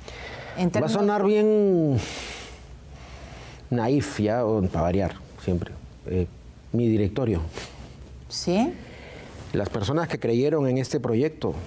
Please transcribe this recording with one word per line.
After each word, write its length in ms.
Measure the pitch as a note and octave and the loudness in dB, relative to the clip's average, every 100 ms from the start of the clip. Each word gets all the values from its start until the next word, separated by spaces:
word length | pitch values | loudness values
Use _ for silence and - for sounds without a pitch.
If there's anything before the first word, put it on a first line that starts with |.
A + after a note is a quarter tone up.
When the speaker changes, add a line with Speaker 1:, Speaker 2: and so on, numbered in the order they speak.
| - - - - - - | -14 -14 -12 -12 -10 0
Speaker 1:
en 100 | F3+ | 0
Speaker 2:
Va 20 | |
a 20 | |
Speaker 1:
términos 220 | F#3+ G3+ | 2 2
Speaker 2:
sonar 320 | G#3+ G3+ G#3 | 2 4 4
bien 760 | F#3+ G#3+ G#3+ G#3+ G3+ F3+ D#3 B2+ - - - - - - - - - - - - - - - - - | 4 6 6 6 6 6 6 4 0 -6 -6 -8 -10 -14 -16 -18 -18 -18 -16 -16 -16 -16 -16 -14 -4
naif, 500 | A#2+ A2+ C#3+ - - | 0 2 2 0 0
ya, 240 | G#2 A#2 A2+ | 2 2 2
o, 160 | A2 | 2
para 200 | F#2 E2+ | 2 2
variar, 320 | E2 F#2 F2+ - - - | 2 2 0 -2 -14 -8
siempre. 300 | - F2+ - - - - - | -2 0 -2 -10 -16 -14 -4
Eh, 200 | F#2 F2 - - - - | -2 -2 -4 -20 -20 -4
mi 140 | A#2 A#2 | 0 2
directorio. 520 | A2 G2+ C#3 B2 F2+ D#2+ - - - - - - - - | 4 2 0 0 0 -2 -8 -12 -12 -18 -18 -18 -18 -12
Speaker 1:
¿Sí? 440 | - - F#3 C#4+ F4+ - - - - - - - | -6 0 2 2 -2 -12 -16 -16 -16 -16 -14 -4
Speaker 2:
Las 160 | - G2+ | -2 -2
personas 400 | A#2 G2+ D3+ E3+ | -2 0 0 0
que 100 | A#2+ | -2
creyeron 480 | A#2 A#2 C#3 D#3 C3+ | 2 4 4 4 2
en 100 | B2+ | 2
este 200 | C3 D3+ | 0 -2
proyecto, 540 | A#2+ A2+ D3+ D3+ G2+ D#2 | 2 2 2 0 -4 -4